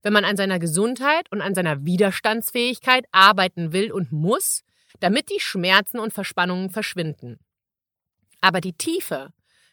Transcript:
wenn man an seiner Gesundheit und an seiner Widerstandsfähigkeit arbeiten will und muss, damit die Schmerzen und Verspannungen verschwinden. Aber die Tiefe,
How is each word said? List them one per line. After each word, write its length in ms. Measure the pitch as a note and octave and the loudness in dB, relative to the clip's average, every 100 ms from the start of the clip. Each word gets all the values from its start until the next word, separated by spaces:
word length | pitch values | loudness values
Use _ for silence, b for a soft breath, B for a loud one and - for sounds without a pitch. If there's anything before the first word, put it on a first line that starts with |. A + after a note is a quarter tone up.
wenn 100 | G#3 | 0
man 100 | G#3 | 2
an 140 | F#3+ G3+ | 2 0
seiner 220 | G3 F#3 | -2 -2
Gesundheit 720 | E3 E3 A3 B3 C#4 D#4+ - | -2 0 -2 0 0 0 -2
und 100 | A3 | -6
an 140 | E3+ F#3 | -4 -2
seiner 280 | E3+ C#3+ D3 | -2 -2 -2
Widerstandsfähigkeit 1200 | F3+ G3+ - A3 A3+ - B3 A#3+ B3+ - B3+ A#3+ | 0 0 0 -2 -2 -2 -2 -2 -2 2 2 2
arbeiten 640 | F#3+ G3 G3 F#3 - E3 | 6 6 6 2 -2 -2
will 180 | F#3 A3 | -2 -2
und 200 | G3 C#3 | -4 -4
muss, 520 | D3+ E3 D4 - - b b b b | -2 0 0 -2 -6 b b b b
damit 300 | F3+ A#3+ - | 0 0 0
die 80 | G4+ | -4
Schmerzen 600 | - F#3+ F3 G3 G#3 A#3+ | -4 -2 4 4 4 -4
und 140 | G#3+ | -6
Verspannungen 560 | - F#3+ - F3+ F3+ F#3+ | -6 -6 -2 -2 -2 -6
verschwinden. 680 | F#3 F3+ F3 D#3+ C#3+ A#2+ - _ _ _ _ _ _ _ _ _ _ | -6 -6 -6 -6 -8 -14 -18 _ _ _ _ _ _ _ _ _ _
Aber 220 | F#3 F#3 | 2 2
die 120 | F#3 | -2
Tiefe, 600 | - - F4 - C3+ C#3 _ _ _ _ | -6 -4 -4 -4 -8 -10 _ _ _ _